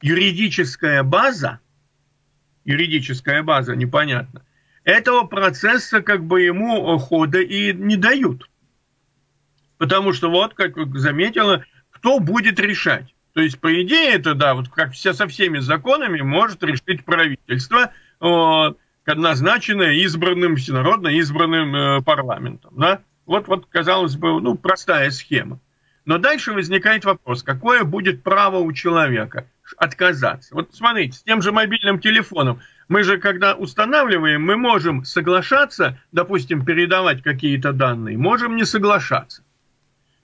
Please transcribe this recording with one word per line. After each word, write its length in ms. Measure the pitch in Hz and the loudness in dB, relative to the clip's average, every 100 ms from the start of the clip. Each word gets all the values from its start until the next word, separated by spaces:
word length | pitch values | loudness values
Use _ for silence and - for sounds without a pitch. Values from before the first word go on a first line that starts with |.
юридическая 1000 | 147 175 196 175 214 165 143 - 156 143 | -2 2 2 0 -2 0 -4 -2 0 0
база, 560 | 135 180 262 214 127 - _ _ _ _ _ _ _ _ _ _ | 2 2 2 0 -6 -8 _ _ _ _ _ _ _ _ _ _
юридическая 800 | - 143 170 156 131 131 - 147 | -4 -2 0 -2 -4 -6 -2 -2
база 320 | 156 143 127 123 | 0 0 0 -4
непонятна, 680 | 123 147 151 123 - - _ _ _ _ - | -2 0 0 -4 -6 -16 _ _ _ _ 2
этого 380 | 220 233 247 | 2 4 0
процесса 800 | 185 196 190 - 262 254 - 220 | 0 0 0 0 0 0 0 -2
как 240 | 208 196 160 | 0 -2 2
бы 160 | 185 | 2
ему 560 | 180 180 226 220 165 160 | 2 0 -2 -2 0 -2
хода 420 | - 165 156 180 | 0 0 2 0
и 320 | 185 202 202 | -2 -2 -4
не 240 | 185 202 208 | -2 0 2
дают. 540 | 214 277 202 127 - _ _ _ _ _ _ _ _ _ _ _ _ - | 2 2 0 -4 -12 _ _ _ _ _ _ _ _ _ _ _ _ -6
Потому 340 | 127 196 196 | 0 0 0
что 180 | - 170 | 0 0
вот, 260 | 175 214 - | 0 0 -2
как 200 | 180 143 | -4 -4
вы 240 | 147 135 | -8 -2
заметила, 640 | 143 143 214 226 208 170 - _ _ | -2 0 -2 0 0 0 -4 _ _
кто 300 | _ 240 269 | _ 0 2
будет 400 | 160 226 220 196 | 2 0 0 0
решать? 560 | 202 190 170 117 131 _ _ | -2 0 -2 -2 -6 _ _
То 60 | 160 | 0
есть, 220 | 160 127 | 0 0
по 200 | 165 170 | 0 0
идее, 340 | 180 320 302 202 | 2 2 2 2
это, 180 | 156 | 0
да, 220 | 143 143 131 | 2 2 0
вот 120 | 123 | -4
как 240 | - 151 | -4 -4
вся, 220 | - 190 | -2 -4
со 140 | 156 196 | -2 -4
всеми 320 | - 185 147 | -2 -2 0
законами 600 | 127 156 240 294 247 160 | -2 -2 0 0 0 -2
может 420 | 135 160 226 285 | 0 2 0 -2
решить 420 | 160 131 - 160 - | -4 -4 -4 -6 -2
правительство, 880 | 170 160 135 - 127 131 240 240 - _ - | 0 0 -2 -6 -6 0 0 0 -4 _ -4
вот, 580 | 170 170 160 160 151 151 _ _ - | 2 4 4 4 2 -2 _ _ -4
назначенное 880 | 151 165 139 160 233 - 202 170 | 0 0 2 2 0 0 0 2
избранным, 600 | 147 185 160 175 180 175 151 | 2 0 0 0 2 0 0
всенародно 540 | 131 131 151 214 170 | -2 0 2 2 0
избранным, 680 | 156 156 151 165 165 147 143 | 0 0 0 0 0 0 -2
э, 260 | 139 139 | 0 0
парламентом, 720 | 131 143 127 107 127 - - 127 | 2 0 0 -6 -8 -12 -14 -2
да? 260 | 165 196 _ _ - | 0 0 _ _ -4
Вот, 220 | 190 202 | -4 -2
вот, 180 | 190 - | -4 -2
казалось 460 | 170 165 190 170 143 | -4 0 0 0 -2
бы, 260 | 165 160 | -2 0
ну, 140 | 180 220 | -2 -2
простая 540 | 180 185 - 160 139 | -2 -2 0 0 0
схема. 480 | 131 - 131 - 131 _ _ _ _ - | -4 -4 -4 -4 -14 _ _ _ _ -4
Но 120 | 170 | 0
дальше 340 | 247 294 226 | 0 -2 -4
возникает 540 | 202 170 190 202 220 196 | -6 -2 0 2 0 0
вопрос, 380 | 190 - 123 | -2 -2 -6
какое 400 | - 131 233 247 | -4 -4 2 2
будет 400 | 170 190 190 135 | 2 0 -2 -2
право 340 | 190 196 196 185 | 0 2 2 2
у 140 | 165 | -2
человека 760 | 135 175 165 147 117 107 - - _ - - | -2 0 2 2 0 -4 -10 -14 _ -14 -4
отказаться? 760 | 160 - 180 147 113 80 - | -4 2 0 2 -2 -4 -10
Вот 160 | 151 165 | -10 -10
смотрите, 440 | - 233 220 139 - | 0 0 0 -4 -6
с 60 | |
тем 180 | - 220 | -2 0
же 100 | 185 | 2
мобильным 480 | 214 220 220 202 190 | 0 0 0 0 0
телефоном. 600 | 214 226 - 175 131 123 - _ - | 2 0 0 -2 0 -2 -10 _ -2
Мы 140 | 196 | 0
же, 140 | 190 196 | 2 2
когда 380 | 202 180 196 208 | 0 0 0 0
устанавливаем, 880 | 175 - 220 302 254 180 156 147 | -4 -2 0 2 2 2 2 0
мы 140 | 165 220 | 2 0
можем 480 | 247 214 165 135 131 | 2 2 2 -4 -4
соглашаться, 920 | - 165 185 - 277 285 - 143 127 _ | -4 0 0 2 2 2 0 -4 -4 _
допустим, 540 | 165 175 190 131 156 135 | -4 -2 -2 -2 -4 0
передавать 580 | 165 175 190 180 131 | 0 2 2 0 -2
какие-то 480 | 151 131 147 139 139 | -4 -2 -2 0 -2
данные, 460 | 135 131 117 110 110 | 0 0 -2 -6 -2
можем 400 | 165 233 240 226 | 0 2 0 -2
не 80 | 220 | -2
соглашаться. 800 | 214 202 196 - 113 - - _ _ _ _ _ _ _ _ | 0 2 2 0 -4 -4 -20 _ _ _ _ _ _ _ _